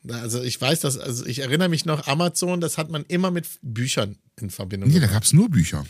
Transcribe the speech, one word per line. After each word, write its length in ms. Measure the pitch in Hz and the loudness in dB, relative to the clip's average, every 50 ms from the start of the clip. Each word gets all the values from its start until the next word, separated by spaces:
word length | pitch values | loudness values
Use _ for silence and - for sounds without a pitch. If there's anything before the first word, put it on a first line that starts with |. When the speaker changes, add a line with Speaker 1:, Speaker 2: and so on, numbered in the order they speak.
| _ - | _ -8
Speaker 1:
also 320 | 113 117 117 117 113 127 123 | -8 -8 -6 -4 -4 -4 -4
ich 160 | 123 117 - | -4 -4 0
weiß, 180 | 123 131 165 160 | 2 0 2 2
dass, 200 | - 143 131 - | 0 -2 -2 -4
also 280 | - 139 120 117 - | -6 -8 -8 -6 -6
ich 140 | - 123 139 | -6 -6 -6
erinnere 280 | 135 127 139 165 185 180 | -2 0 2 2 2 2
mich 160 | 165 147 - | 2 0 0
noch, 220 | 165 156 147 143 | -2 -2 -2 0
Amazon, 540 | - 139 156 175 175 - - 185 180 180 175 | 0 0 2 2 0 0 -2 -2 -2 -2 -2
das 180 | 175 156 - - | -2 -4 -4 -4
hat 120 | 156 156 | -6 -4
man 140 | 165 151 143 | -6 -8 -4
immer 260 | _ 180 175 185 185 | _ -2 0 0 0
mit 160 | 180 170 160 - - _ | -2 -4 -6 -8 -14 _
Büchern 540 | - 135 110 107 123 131 - - 110 101 101 _ _ _ _ - | -10 -8 -4 -4 -2 -2 0 0 -2 -2 -4 _ _ _ _ -10
in 100 | 113 95 | -10 -10
Verbindung 380 | - - 104 92 101 98 98 127 | -8 -8 -8 -8 -6 0 4 4
Speaker 2:
Nee, 60 | 156 | 6
da 40 | 180 | 6
Speaker 1:
gebracht. 140 | 143 101 98 | 4 4 2
Speaker 2:
gab's 180 | 110 - - | 2 2 6
nur 160 | 131 160 220 233 | 6 6 6 6
Bücher. 340 | 160 101 78 - - 76 71 | 4 2 2 2 0 -6 -6